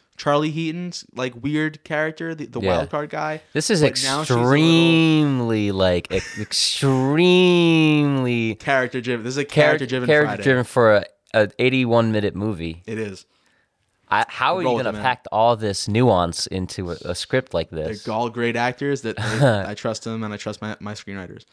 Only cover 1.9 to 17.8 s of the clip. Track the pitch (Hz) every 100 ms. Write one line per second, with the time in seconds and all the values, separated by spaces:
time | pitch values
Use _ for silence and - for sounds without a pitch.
1.9 | 151 156 156 165 156 139 120 95 85 -
2.9 | 147 151 156 151 156 _ 151 - 180 147
3.9 | 123 135 143 156 120 123 143 165 165 165
4.9 | 165 160 156 147 131 117 107 101 95 92
5.9 | 87 - 92 - 107 104 - - - 139
6.9 | 131 135 156 180 180 180 175 170 160 156
7.9 | 151 143 135 123 120 113 107 147 135 123
8.9 | 127 120 117 117 139 143 151 151 151 123
9.9 | 127 135 151 147 101 135 127 117 127 113
10.9 | 104 - _ - 113 104 - 127 131 120
11.9 | 117 113 107 101 90 110 87 82 85 110
12.9 | 110 107 95 _ _ _ _ _ _ _
13.9 | _ - 104 - - 135 185 131 120 117
14.9 | 107 127 123 - 107 117 110 107 95 -
15.9 | 110 123 92 85 - - 95 90 - 87
16.9 | 80 - 87 - 127 127 87 82 80